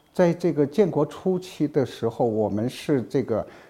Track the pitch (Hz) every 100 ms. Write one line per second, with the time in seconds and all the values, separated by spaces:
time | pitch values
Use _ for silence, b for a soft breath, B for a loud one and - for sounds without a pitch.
0 | b - 180 170 180 147 143 143 196 139
1 | 147 - 190 180 180 - 147 147 123 -
2 | 113 - 120 107 104 101 120 - - 143
3 | 107 143 120 107 - B B